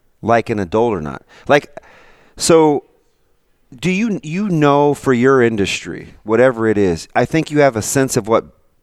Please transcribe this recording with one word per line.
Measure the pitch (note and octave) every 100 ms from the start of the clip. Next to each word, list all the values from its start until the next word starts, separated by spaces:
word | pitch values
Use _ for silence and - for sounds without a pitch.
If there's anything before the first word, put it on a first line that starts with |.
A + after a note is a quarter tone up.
| _ _
like | G2 A#2 -
an | G#2+
adult | F2 A2 A#2
or | F#2+
not. | D2+ C2+ - - -
Like, | B3 - - - - _ _ _ -
so | - E3 D#3 C#3+ - _ _ _ _ _ _ _ _
do | B2 E3+
you, | F#3 A3+ F#3
you | D3+ F3 G#3
know, | E3 D3 C#3+ D3
for | C#3 C#3
your | A#2+ C3 C3+
industry, | A#2 A2 F#2 - F#2 - - -
whatever | G#2 A2+ C3 A2+ A2
it | G#2
is, | G2 E2 -
I | A2+
think | B2 D#3+ D3+
you | D3
have | C#3 A2
a |
sense | - C#3 C3+ B2
of | G#2+
what | A2 - _ _ _